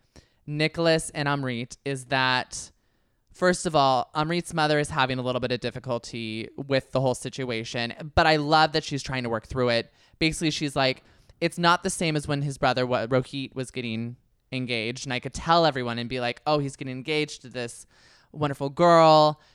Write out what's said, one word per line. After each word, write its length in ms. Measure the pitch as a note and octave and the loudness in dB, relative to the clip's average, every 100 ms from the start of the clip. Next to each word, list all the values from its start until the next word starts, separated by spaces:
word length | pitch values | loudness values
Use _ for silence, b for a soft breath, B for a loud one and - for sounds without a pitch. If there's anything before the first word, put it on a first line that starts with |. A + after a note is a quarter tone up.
| b b b b | b b b b
Nicholas 680 | - D3 D#3 - E3 D#3+ - | -8 -2 -2 0 2 2 0
and 180 | D#3 C#3+ | -4 -2
Amrit 480 | C#3+ C3 A#2 B2 - | -2 -2 -6 -8 -10
is 220 | C#3 C3+ B2 | -8 -8 -2
that, 680 | C3+ B2+ B2+ - - - _ _ _ _ _ _ | 0 2 0 -2 -10 -14 _ _ _ _ _ _
first 320 | - F3+ F3+ | -2 0 0
of 120 | F3+ D#3 | 0 2
all, 340 | C3+ B2+ - | 4 2 0
Amrit's 380 | D#3 D#3 F3 - | -2 -2 -2 -2
mother 280 | E3 D3+ D3+ | 0 2 2
is 100 | D3 | 0
having 280 | D#3 C3 C3 | 0 0 0
a 40 | |
little 180 | B2+ B2 | -2 -2
bit 120 | A#2+ | -2
of 80 | B2 | -2
difficulty 880 | A#2+ A#2+ C3 A#2 - A#2+ A2+ A2 A2 - | -4 -8 -6 -6 -6 -10 -8 -8 -10 -10
with 340 | C#3 C3+ - | -4 -2 -2
the 100 | B2+ | 0
whole 140 | C3+ | 0
situation, 800 | B2 C3 - B2+ A2+ A#2 B2 A#2 - D3+ - | 0 -4 -8 -6 -6 -6 -6 -6 -8 -6 0
but 100 | D#3+ | 4
I 100 | D#3 | 4
love 360 | D3 D#3 D#3 | 4 4 4
that 100 | D#3 | 2
she's 220 | - C#3+ | -4 -6
trying 180 | - C3 | -6 -6
to 60 | A#2+ | -4
work 180 | A2+ - | -4 -4
through 220 | C3 B2 | -2 0
it. 240 | A#2 - b b b | 0 -2 b b b
Basically, 320 | D#3+ D#3 E3 | -2 0 -2
she's 240 | - D3 | -2 -4
like, 300 | C#3 C3 B2+ - b b b | 0 0 -2 -8 b b b
"It's 180 | E3+ - | -4 0
not 260 | E3+ F3 | 4 4
the 60 | F#3+ | 2
same 260 | - E3 D3+ | -2 -2 -2
as 100 | C#3+ | -2
when 160 | C#3+ | -2
his 160 | C#3+ C3+ | -4 0
brother, 260 | C3+ B2+ B2+ | 0 2 0
wa-, 200 | B2 A2+ | 0 2
Rohit, 480 | C3 B2+ C#3+ C3+ | 0 0 -6 -8
was 160 | - B2+ | -8 -8
getting 460 | B2+ A#2+ A2 A#2 A#2+ _ _ _ | -8 -6 -6 -6 -10 _ _ _
engaged, 560 | C3 B2 A#2+ A2 B2+ C#3 | -6 -4 -2 -4 -6 -6
and 60 | |
I 80 | B2 | -6
could 140 | C3 | -6
tell 300 | - D#3+ E3+ | -6 2 4
everyone 340 | D#3+ C3 A#2+ A#2 | 4 2 -4 -4
and 80 | A#2+ | -6
be 100 | B2+ | -4
like, 220 | A#2+ - | -4 -4
'Oh, 140 | - D3+ | -2 0
he's 160 | C#3 - | -2 -6
getting 160 | C3+ B2+ | -10 -10
engaged 460 | B2+ D3+ D3 - | -4 -2 -2 -6
to 60 | B2+ | -12
this 380 | B2 A#2+ - - b b b b | -8 -8 -10 -20 b b b b
wonderful 360 | - D3 C#3 C#3 | -4 -4 -2 -6
girl.'" 720 | C#3 F3 E3 D#3+ D#3 D3+ D3+ b | 2 6 8 10 10 8 2 b